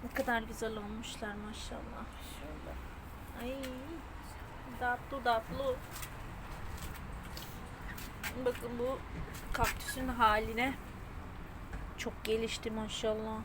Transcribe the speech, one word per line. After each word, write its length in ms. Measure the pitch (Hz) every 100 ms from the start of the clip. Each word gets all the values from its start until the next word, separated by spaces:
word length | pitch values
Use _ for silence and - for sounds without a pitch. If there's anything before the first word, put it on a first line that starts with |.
ne 100 | 240
kadar 280 | - 262 233
güzel 360 | 226 226 220 214
olmuşlar 560 | 208 220 233 - 214 208 208
maşallah. 580 | 220 - 226 - 226 220 - - -
Şöyle. 360 | - - - - - - - - - 240 240
Ay, 20 | 269 262 254 285 330 - - - - - - - 247
tatlı 440 | 247 247 - 269
tatlı. 520 | 247 226 226 262 277 247 - - - - - - - - - - - - - - - - - - - - - - - - - 247 254
Bakın 240 | 247 240 240
bu 200 | 240 262 - - - - -
kaktüsün 540 | - 233 - - 262 262
haline. 680 | 240 226 214 220 226 262 262 - - - - - - - - - - - -
Çok 260 | 240 -
gelişti 480 | - 220 226 - 226
maşallah. 680 | 220 214 - 220 214 220 220